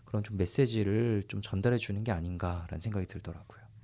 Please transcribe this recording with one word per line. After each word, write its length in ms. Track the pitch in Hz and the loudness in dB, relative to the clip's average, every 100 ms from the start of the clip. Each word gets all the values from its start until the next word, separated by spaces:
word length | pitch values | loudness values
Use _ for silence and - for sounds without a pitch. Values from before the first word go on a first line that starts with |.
| - | -4
그런 180 | 107 | -2
좀 140 | 104 101 | 0 0
메시지를 840 | 90 - 127 113 98 107 120 104 98 | 2 4 2 4 2 4 4 2 0
좀 120 | 101 | -6
전달해 340 | - 95 117 120 | -2 2 2 2
주는 260 | - 101 | 0 -2
게 80 | 117 | 0
아닌가라는 680 | 87 87 87 90 87 85 82 | -2 -2 -2 -2 -2 -4 -6
생각이 260 | 113 104 90 | -4 -2 -4
들더라고요. 560 | 87 85 82 - - - - | -6 -10 -12 -14 -20 -20 -6